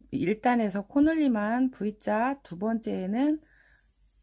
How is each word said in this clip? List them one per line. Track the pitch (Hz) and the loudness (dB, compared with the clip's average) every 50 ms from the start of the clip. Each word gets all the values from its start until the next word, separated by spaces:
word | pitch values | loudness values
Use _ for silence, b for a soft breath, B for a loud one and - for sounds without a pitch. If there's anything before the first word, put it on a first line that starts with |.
| - - | -12 -8
일 | - - - 175 214 214 | -6 -2 -2 -2 0 0
단에서 | - 247 247 240 226 208 175 202 202 | 2 2 2 2 2 0 -2 -4 -6
코늘림한 | - - 285 294 311 320 320 302 277 233 208 208 208 226 247 262 262 | -2 2 2 4 4 4 2 2 2 2 0 0 0 0 0 0 0
V자 | 254 - 196 214 208 - - - 208 214 233 262 277 277 - | -2 -4 -6 -6 -6 -6 -4 -2 0 0 0 -2 -2 -6 -10
두 | - 170 170 | -14 -10 -6
번째에는 | 196 220 226 226 226 214 202 190 185 185 202 240 277 302 302 302 b b b b b b b b b b b _ _ _ _ _ | -4 -4 -4 -4 -4 -4 -6 -4 -4 -4 -2 0 0 0 0 -2 b b b b b b b b b b b _ _ _ _ _